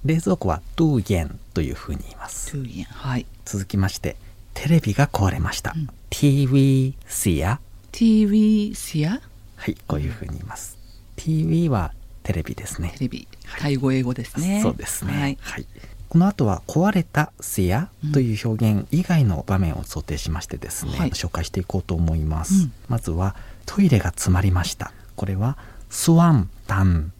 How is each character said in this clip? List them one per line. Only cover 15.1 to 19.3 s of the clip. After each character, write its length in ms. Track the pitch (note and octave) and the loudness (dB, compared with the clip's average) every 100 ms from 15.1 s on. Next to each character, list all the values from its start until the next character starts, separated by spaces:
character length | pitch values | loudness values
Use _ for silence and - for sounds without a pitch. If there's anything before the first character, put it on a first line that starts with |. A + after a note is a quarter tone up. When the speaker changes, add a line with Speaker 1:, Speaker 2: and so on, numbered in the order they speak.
Speaker 2:
は 160 | C#3+ C#3 | -2 -2
い。 100 | C#3 | -4
Speaker 1:
は 180 | - - | -10 -12
い。 80 | - - - - - | -12 -16 -18 -18 0
こ 100 | E3 | 4
の 100 | F#3 | 4
後 180 | G3+ A#2 | 4 0
は 160 | F#2 - | 0 -2
壊 240 | D3+ F#3+ | 2 2
れ 100 | G3 | 2
た 300 | E3 - D#3+ - | 0 -2 -2 -4
セ 340 | - - F2+ | -8 0 2
ア 140 | G#2 F#3 - D3+ | 2 -2 -6 0
と 80 | C#3+ | 2
い 200 | B2 G#2+ | 2 0
う 80 | A#2 | -2
表 240 | A2 A2+ | 2 2
現 140 | G2+ - | 2 2
以 100 | D3 | 0
外 220 | F3+ E3+ | 2 4
の 200 | B2 | 4